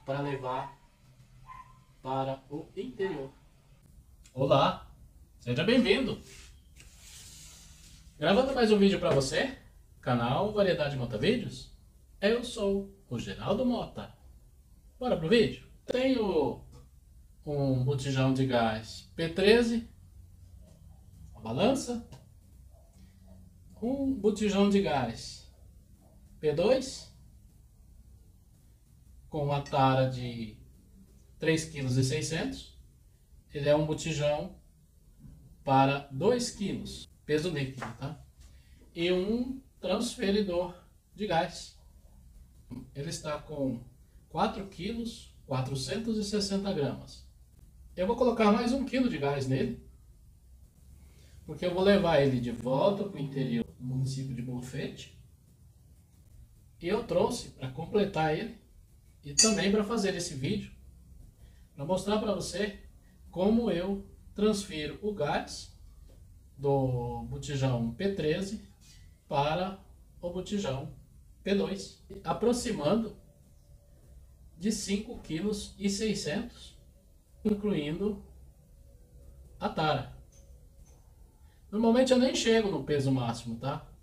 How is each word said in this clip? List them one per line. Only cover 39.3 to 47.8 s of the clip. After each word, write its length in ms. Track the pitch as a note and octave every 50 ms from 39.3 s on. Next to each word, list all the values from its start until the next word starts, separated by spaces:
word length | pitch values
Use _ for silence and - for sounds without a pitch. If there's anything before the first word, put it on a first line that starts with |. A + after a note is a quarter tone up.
| A3+ A#3+ B3+ C4+ C4+ - - - _ -
transferidor 960 | - F#3 F#3 A3 A#3 - - - G3 G3 G3+ G#3+ G#3 F3 F3 F3 F#3 F3+ - - - - - _ _ _ _
de 120 | - G3+ G#3
gás. 520 | F3 D#3+ E3+ F#3 - - - - - - - - - - - - - - - - - - - - - - - - A#2+ A#2+ A#2+ - -
Ele 160 | C#3 C#3+ E3
está 300 | - - - D#3 D3 D3
com 420 | - - D#3 C#3+ C#3 C3 A#2 - - - - - - - _ - - -
quatro 400 | - D#3+ F#3+ G#3+ - A3 G3 -
quilos, 680 | - - E3+ G3+ A#3 A#3 A#3 A3+ - - - - - - - -
quatrocentos 720 | C3+ B2+ B2+ B2 C#3 C3 - - F#3 G#3+ A3+ A3+ A3 G#3+
e 80 | G3+
sessenta 480 | - - G#3 F#3+ - G3+ G3 G3 G3+ F#3
gramas. 520 | D#3+ C#3 A#2+ - - - - - - - - - - - - - - - - - -